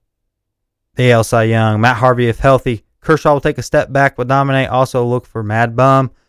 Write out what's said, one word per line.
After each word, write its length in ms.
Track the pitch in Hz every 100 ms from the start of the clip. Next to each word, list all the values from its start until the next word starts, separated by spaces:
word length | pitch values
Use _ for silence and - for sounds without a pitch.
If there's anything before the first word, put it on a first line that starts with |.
| _ _ _ _ _ _ _ _ _ -
the 140 | 127
A 20 |
L 120 | 117
Cy 200 | 107 117
Young. 360 | 113 113 113 107
Matt 180 | 120 117
Harvey, 300 | 131 120 120
if 120 | 110
healthy. 440 | 135 131 131 113 - _
Kershaw 320 | - 156 156
will 80 | 143
take 180 | 151 147
a 40 |
step 300 | - 151 -
back 240 | 135 139 -
but 120 | 123
dominate. 400 | 135 139 135 131
Also 360 | 127 131 127
look 220 | 120 123 -
for 160 | 113
Mad 320 | 104 110 117
Bum, 360 | 117 135 135 131 -